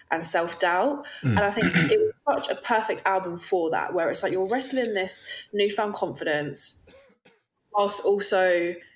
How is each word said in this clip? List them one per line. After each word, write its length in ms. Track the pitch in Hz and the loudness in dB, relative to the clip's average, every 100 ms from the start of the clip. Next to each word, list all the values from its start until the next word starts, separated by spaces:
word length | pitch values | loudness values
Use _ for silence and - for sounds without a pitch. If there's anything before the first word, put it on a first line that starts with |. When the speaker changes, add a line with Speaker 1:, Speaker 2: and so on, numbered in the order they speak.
| _ | _
Speaker 1:
and 140 | 165 165 | -4 0
self-doubt. 800 | 175 170 - 175 180 262 285 - - | 0 0 0 2 2 2 -2 -8 -4
Speaker 2:
Mm. 60 | 131 | 0
Speaker 1:
And 100 | 104 | 2
I 120 | 101 | 2
think 160 | 104 175 175 - | 2 2 2 4
it 80 | 427 427 - - | 4 2 0 -2
was 180 | - - | -2 -2
such 100 | - | -6
a 20 | |
perfect 440 | - 226 220 - - | 0 0 0 -2 0
album 320 | 190 180 175 | 0 -2 -8
for 320 | - 185 165 | -2 0 2
that, 220 | 110 73 | 0 -2
where 160 | 175 165 | 0 0
it's 140 | - | 0
like 100 | 196 | -2
you're 140 | 185 190 | -2 0
wrestling 440 | 254 262 262 226 | -2 -2 -2 -2
this 320 | 202 185 - - - - | -2 -2 -4 -6 -12 -6
newfound 400 | 208 202 202 208 | 0 0 0 -2
confidence 880 | 202 185 - 165 151 147 143 - - - - - _ _ _ _ _ _ | -2 -6 -4 -2 -2 -4 -6 -8 -10 -20 -20 -20 _ _ _ _ _ _
whilst 300 | 208 202 - | 0 2 2
also 680 | - 202 196 190 185 175 170 175 - | 2 2 2 2 4 4 0 -4 -14